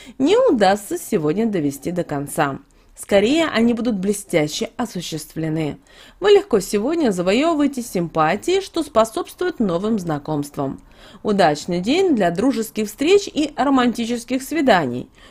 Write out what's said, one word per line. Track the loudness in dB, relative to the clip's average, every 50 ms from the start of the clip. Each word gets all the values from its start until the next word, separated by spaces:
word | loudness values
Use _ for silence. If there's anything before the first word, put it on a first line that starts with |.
| -20 -14 -6 -2
не | 2 2 4
удастся | 4 4 4 4 4 4 4 2 2 -2 -8 -10 -8
сегодня | -6 -4 -2 0 0 0 0 0 0
довести | -2 0 -2 -2 -2 -4 -4 -8 -6
до | -4 -4 -6
конца. | -4 -6 -8 -8 -6 -2 -2 -2 -2 -2 -8 -14 _ _ _ _ _ _
Скорее, | -14 -4 0 2 2 4 4 2 2 0
они | 0 2 2 2 2
будут | 2 0 0 -2 -2
блестяще | -2 0 -2 -2 -2 -4 0 0 2 2 0 -2 -6 -8 -6 _
осуществлены. | -6 -6 -6 -6 -8 -10 -8 -10 -10 -12 -10 -8 -6 -4 -2 -2 -2 -4 -4 -6 -10 _ _ -20 -20 -20 -20 -10 0
Вы | 4 6
легко | 6 6 4 2 0 0
сегодня | 0 0 -2 -2 0 0 0 0 0 0
завоевываете | 0 0 0 2 2 2 2 2 2 2 0 0 -2 -4
симпатии, | -8 -6 -4 -4 -4 -2 0 0 0 0 0 -2 -2 -2 -2 -2
что | -2 -4 -6 -6
способствует | -4 0 2 2 2 2 -2 -8 -8 -8 -8 -6 -6 -4 -2 -2
новым | -2 -2 -2 -2 -2 -2 -2 -2
знакомствам. | -2 -4 -6 -6 -4 -4 -4 -4 -4 -6 -6 -6 -6 -6 -6 -10 -16 -20 -20 -20 -20 -20 -16 -8
Удачный | -4 -2 2 4 4 2 2 0 -4 -4 -4 -4
день | 0 0 2 2 2 2 2
для | 2 2 0
дружеских | 0 0 0 0 0 0 -4 -6 -4 -6 -6 -6
встреч | -4 -2 2 4 4 4 2
и | 0 -4 -4 -4 -4 -2
романтических | -2 0 2 2 2 2 2 0 -2 -4 -4 -4 -6 -6 -4 -6 -6
свиданий. | -4 -4 -2 0 4 4 4 4 2 0 -4 -6 -10 -12 _ -20 -20 -20